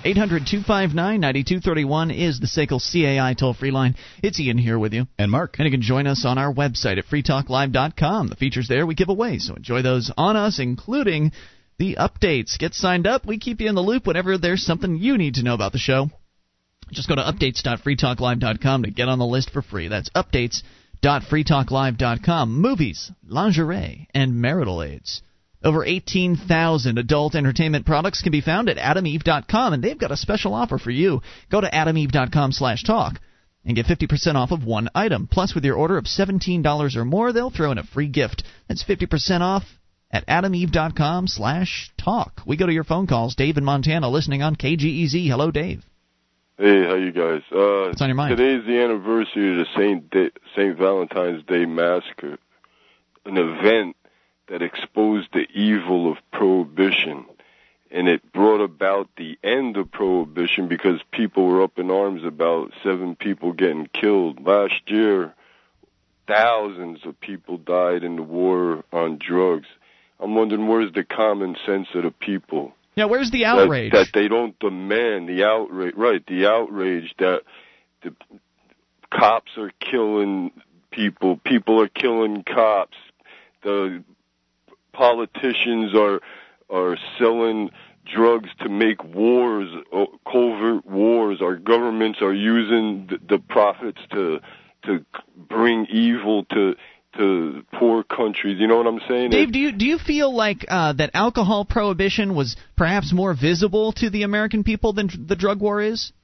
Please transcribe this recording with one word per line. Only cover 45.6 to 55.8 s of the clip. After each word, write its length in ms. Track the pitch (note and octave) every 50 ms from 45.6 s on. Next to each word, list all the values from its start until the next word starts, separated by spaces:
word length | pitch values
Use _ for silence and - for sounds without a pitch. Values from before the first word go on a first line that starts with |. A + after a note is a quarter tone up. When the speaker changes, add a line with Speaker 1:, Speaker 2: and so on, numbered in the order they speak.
| D3+ F2+ - - - _ _ _ _ _ _ _ _ _ _ _ _ _ _ _
Speaker 3:
Hey, 240 | G2 G#2 G2+ G2 F#2
how 100 | F2 F#2
you 180 | F#2 F#2+ F#2
guys? 300 | E2 F2 E2+ E2 D#2+ D2+ - -
Uh, 360 | - F#2 G2 G2+ G2+ G2 G2 F#2
Speaker 1:
What's 140 | F2 - C#3+
on 40 | C3+
your 80 | B2+
mind? 220 | C3+ D3 C#3+ B2+ A#2
Speaker 3:
Today's 300 | B2+ C3+ C3+ B2+ A2 A2
the 160 | A#2+ A#2+ B2
anniversary 680 | A#2+ A2+ G#2 F#2 G#2 A2+ A2+ A2 - - G#2 G2+ G2
of 140 | F2+ F2 E2
the 0 | - -
Saint 360 | - G2+ G#2 G2+ F2 D2+ _
Da-, 180 | - F#2+ F#2 D2+ _ - _ - -
Saint 220 | - G2 G2 F2 D#2+
Valentine's 640 | F#2+ F#2+ G2 F#2+ F2+ D#2+ - G2 F2+ F2 F2 D#2+ D2+
Day 220 | - F#2 F2 F2
Massacre, 720 | E2+ E2 E2 E2+ E2+ F2+ F2+ - - - - - D2 D2 - _ _ _ _ _ _ _ _ _ _ _ _ _ _ _ _ _
an 120 | G2+ F#2+ F#2+
event 580 | F2 E2 E2 D#2+ F#2 G#2 A2+ A2+ G#2 F2 D#2 _ _ _ _ _ _ _ _ _ _ -
that 140 | F#2+ F2+
exposed 680 | - F2 - - - - _ - G#2+ G#2+ G#2+ G#2 F2 - -
the 140 | F2+ - - -
evil 540 | G2+ G#2 G#2+ G#2+ G2+